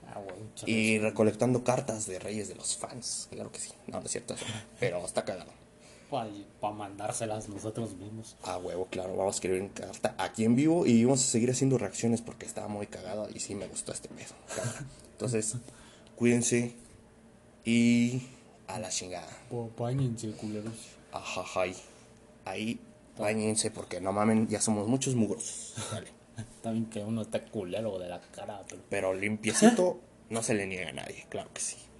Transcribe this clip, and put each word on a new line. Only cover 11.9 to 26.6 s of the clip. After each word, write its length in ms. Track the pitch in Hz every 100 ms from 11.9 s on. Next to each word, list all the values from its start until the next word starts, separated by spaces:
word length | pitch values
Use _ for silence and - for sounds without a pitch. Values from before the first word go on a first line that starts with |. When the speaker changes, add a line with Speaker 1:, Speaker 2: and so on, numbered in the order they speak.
| - 117 117
Speaker 2:
porque 240 | - - -
estaba 220 | - 104
muy 180 | 104 104
cagado 420 | 110 110 104 104
y 60 | 107
sí 140 | - 101
me 100 | 92
gustó 260 | - -
este 160 | - -
pedo, 260 | - - - -
cabrón. 340 | - 123 - - -
Speaker 1:
<laughs> 120 | -
Speaker 2:
Entonces, 440 | - 110 117 - 120 - - - - -
cuídense 600 | - 120 120 117 120 120 - - - - - - - - -
y 580 | - 117 117 120 120 127 123 - - - -
a 100 | 92
la 120 | 92
chingada. 380 | - 92 90 87 - -
Speaker 1:
Pa-, 320 | 120 113 -
báñense, 460 | 120 135 131 113 110
culeros. 420 | 104 107 104 107 113 - - -
Speaker 2:
Ajá, 300 | - - 92 90 95
ay. 140 | 92 92 - - - - - -
Ahí, 360 | - 95 110 117 - - - -
Speaker 1:
Ta- 60 |
Speaker 2:
báñense 460 | 110 110 107 107 110
porque 300 | 90 - 90
no 120 | 92
mamen, 340 | 101 107 110 107
ya 120 | 104
somos 260 | - 104 104
muchos 280 | 131 135
mugrosos. 600 | 127 104 95 - - - - 104
Dale. 180 | 85 92 - - -
Speaker 1:
<laughs> 180 | 110
Está 140 | -